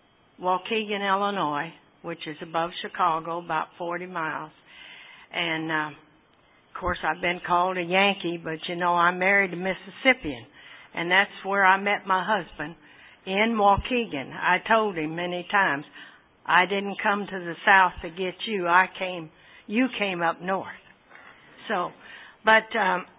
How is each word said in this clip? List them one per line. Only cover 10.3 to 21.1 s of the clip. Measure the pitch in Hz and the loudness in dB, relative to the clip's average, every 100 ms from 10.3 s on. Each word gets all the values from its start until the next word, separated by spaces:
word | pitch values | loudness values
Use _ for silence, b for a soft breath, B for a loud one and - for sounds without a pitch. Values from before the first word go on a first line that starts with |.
| 127 120 B B B B | -10 -12 B B B B
And | - 170 | -6 2
that's | 185 202 - | 2 2 -2
where | 196 202 | -2 4
I | 190 196 | 6 6
met | 202 202 196 | 2 -2 0
my | 185 | 0
husband, | 175 208 156 - 156 170 B B B B | 0 -2 -2 -10 -10 -12 B B B B
in | 190 190 226 220 | -4 0 2 4
Waukegan. | 202 196 - 247 208 147 139 | 4 4 2 -2 -2 -6 -10
I | - 165 180 - | -4 0 2 4
told | 226 214 165 | 4 2 -2
him | 156 | -4
many | 165 180 180 175 | -4 -4 -6 0
times, | 202 180 139 - B B B B _ - | 2 2 0 -6 B B B B _ 2
"I | 170 | 2
didn't | 180 196 202 190 | 4 0 -4 -2
come | 214 202 190 | 0 0 -2
to | 190 | -8
the | 175 160 214 | -8 -2 6
South | 196 180 - | 6 6 2
to | 175 | -10
get | 165 185 - 226 | -6 -6 -6 -6
you. | 202 175 | -2 4
I | 175 185 - | 4 4 -2
came, | 185 180 160 _ B B B | -8 -8 -12 _ B B B
you | 214 254 - | 0 0 0
came | 202 175 | -4 0
up | 170 160 | -2 -2
north." | 175 190 - - - _ _ | -2 -4 -6 -14 -20 _ _